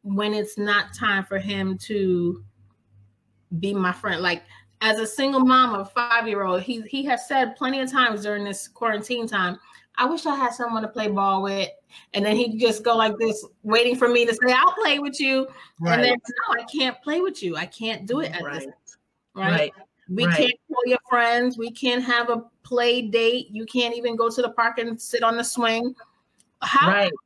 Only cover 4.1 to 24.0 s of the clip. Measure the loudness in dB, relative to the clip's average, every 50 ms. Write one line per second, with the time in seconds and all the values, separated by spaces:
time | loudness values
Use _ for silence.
4.1 | -4 -2 -2 -2 -2 -2 -8 _ -20 -20 _ _ _ _ 0 0 0 0 -2 -6
5.1 | -2 -2 -2 0 2 4 4 6 6 6 4 4 0 -4 -6 -4 _ -4 0 0
6.1 | 0 0 0 -2 -2 -2 0 0 0 -2 -2 -4 -8 -8 -8 -8 -8 -6 -2 -2
7.1 | -2 -2 -2 -2 0 0 0 0 -2 -6 -6 -4 -2 -4 -4 -2 0 2 2 2
8.1 | 0 -2 -4 -4 -4 -4 -4 -6 -6 -8 -10 -14 _ -4 -2 -2 -2 -2 -4 -6
9.1 | -6 -4 -4 -4 -2 -2 -2 -2 -4 -8 _ _ _ -20 _ _ _ -2 0 0
10.1 | 0 -2 -2 -2 -2 0 0 -2 -2 -4 -6 -4 -4 -4 -4 -6 -6 -4 -2 -2
11.1 | 0 2 2 2 2 0 0 -2 -2 -4 -4 -6 -8 -18 _ _ -20 -20 -20 _
12.1 | -4 -2 0 2 2 2 2 0 0 2 2 2 2 2 2 2 4 4 4 2
13.1 | 2 0 0 -2 -2 -4 -8 -16 _ _ _ 2 2 4 4 4 4 4 2 4
14.1 | 4 4 4 2 2 2 2 4 4 6 4 4 4 2 0 2 2 0 -2 -6
15.1 | -4 -2 0 0 2 0 0 -4 -8 -20 -20 -20 _ -6 0 0 2 4 4 2
16.1 | 2 0 _ -10 -6 -6 -2 -2 -2 -4 -4 -6 -4 -2 -2 -2 -2 -6 _ -4
17.1 | -2 -2 -2 -2 -4 -4 -6 -6 -4 -6 -8 -8 -10 -8 -6 -6 -6 -6 -6 -4
18.1 | -2 -2 -2 -4 -6 -8 -8 -8 -8 -10 -10 -12 -16 _ _ -20 -20 _ _ _
19.1 | _ _ _ _ _ -2 0 2 2 2 2 0 -4 -14 -20 _ _ _ _ -6
20.1 | -2 0 2 2 4 4 4 2 2 _ _ _ -2 -2 2 2 2 0 _ 0
21.1 | 2 4 4 4 4 2 2 0 -2 -4 -8 -8 -8 -2 0 0 0 0 0 2
22.1 | 0 0 2 0 -2 -2 -2 -12 _ _ _ -2 0 2 4 4 2 2 0 0
23.1 | 2 4 4 4 2 2 -4 -8 -10 -10 -10 -2 0 0 0 0 -2 -2